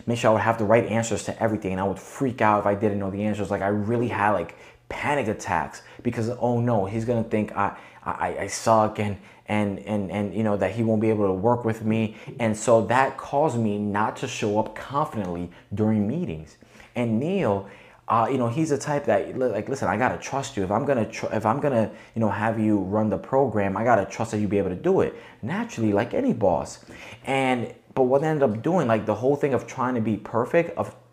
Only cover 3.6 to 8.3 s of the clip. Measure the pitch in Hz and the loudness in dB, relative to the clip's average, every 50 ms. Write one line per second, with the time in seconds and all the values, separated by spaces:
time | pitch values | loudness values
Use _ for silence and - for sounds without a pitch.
3.6 | 95 101 107 104 101 107 120 120 123 110 98 104 101 107 104 90 85 - - - | 0 0 0 0 0 0 0 0 0 -2 0 0 2 2 2 0 -2 -6 -10 -18
4.6 | - - - _ _ - - - - 127 147 143 113 107 98 - - - 92 80 | -20 -20 -20 _ _ -14 -10 -6 -4 -2 -2 -2 -2 -2 -4 -4 -4 -2 -2 -2
5.6 | 71 71 - - - - - - - 123 117 120 110 113 - - - 123 120 117 | -2 -4 -8 -14 -20 -20 -14 -8 -6 -4 -2 -2 -2 -4 -4 -2 -2 0 0 2
6.6 | 117 123 117 104 95 95 113 113 113 120 120 113 110 - - 107 107 104 - 98 | 2 2 2 0 0 -2 -2 -4 -2 0 0 0 0 0 0 -2 -2 -2 -2 -2
7.6 | 101 - - - - - - - - - - - 87 90 | -2 -2 -2 -6 -16 -20 -20 -10 -8 -8 -4 -2 -4 -4